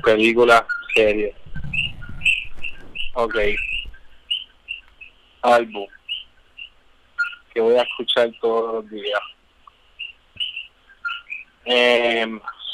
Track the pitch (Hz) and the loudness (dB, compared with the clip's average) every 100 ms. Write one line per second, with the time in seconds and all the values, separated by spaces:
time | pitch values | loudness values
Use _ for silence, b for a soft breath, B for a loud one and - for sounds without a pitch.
0 | 120 107 113 113 120 117 - - - 110 | 4 6 4 6 8 6 4 -6 -2 4
1 | 107 104 104 - - - - - - - | 4 4 -2 -6 -10 -8 -4 -4 -4 -6
2 | - - - - - - - - - - | -12 -4 -2 -2 -4 -6 -6 -6 -12 -6
3 | - - 113 110 104 104 - - - - | -4 -2 0 2 0 0 -4 -8 -10 -16
4 | - - - - - _ - - - - | -20 -16 -8 -8 -8 _ -16 -16 -18 -20
5 | - _ _ - 123 120 113 101 101 - | -20 _ _ -2 4 4 4 -8 -12 -16
6 | - - - _ _ - - _ _ _ | -12 -12 -14 _ _ -20 -20 _ _ _
7 | _ - - - _ 117 113 123 120 - | _ -8 -8 -8 _ 0 2 4 2 -4
8 | 120 - 120 113 117 113 113 113 104 107 | -2 2 2 0 0 0 0 -4 -8 -10
9 | 101 101 - - _ _ - _ _ - | -4 -4 -6 -20 _ _ -20 _ _ -18
10 | - - _ - - - - _ _ - | -18 -18 _ -10 -10 -10 -16 _ _ -12
11 | - - - - - _ 120 123 123 120 | -10 -10 -12 -14 -16 _ -2 2 4 4
12 | 120 113 113 110 - - - | 2 0 -2 -6 -14 -14 -8